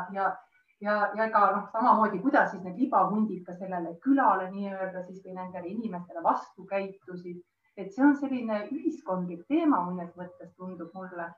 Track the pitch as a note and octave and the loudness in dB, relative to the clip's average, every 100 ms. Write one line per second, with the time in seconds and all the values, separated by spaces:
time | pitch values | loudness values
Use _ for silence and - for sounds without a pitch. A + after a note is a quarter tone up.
0 | F3+ G3 F#3+ - - _ _ - G#3 G#3 | -2 0 0 -2 -12 _ _ -6 0 2
1 | G#3 G#3+ A3 A3 G3 G3+ - A3+ B3 G#3+ | 2 0 2 4 4 4 -2 2 4 6
2 | G#3 F3+ C4+ C#4+ - F#3 F3+ F3+ C4+ G3+ | 4 2 2 4 4 0 -8 -2 2 4
3 | F#3+ G#3+ G#3+ F3+ - F3 F#3+ F3+ E3 E3+ | 4 2 0 -2 -10 -10 -6 -6 -6 -2
4 | C4 C#4 A3+ F#3+ F#3 G3 G3 F#3+ F#3 F#3 | 2 6 6 4 0 -6 -6 -4 -6 -6
5 | F3+ F#3 F#3+ F#3 F#3 F3+ F3 A3 G#3 F3+ | -10 -12 -12 -10 -10 -8 -8 -6 -6 -6
6 | - E3+ F3+ - - - F3+ G3 G3 F#3+ | -8 -2 0 0 -2 -16 -6 -4 -4 -10
7 | - F3+ F3+ F3 - _ _ - F#3 - | -14 -12 -10 -14 -16 _ _ -12 -8 4
8 | C#4+ C4+ C4+ B3+ A3 G#3 G#3 D4 E4 - | 6 6 0 -2 -2 -2 -4 -4 -4 -4
9 | - F3+ F3 F3 - D#4 D#4 G#3+ F3 F3+ | -4 -2 -2 -6 0 2 4 4 2 -4
10 | F3 F3 F3+ - E3 - F#3 F3 E3 F#3 | -8 -10 -14 -14 -20 -14 -12 -10 -12 -12
11 | F#3 F3 E3+ | -12 -10 -10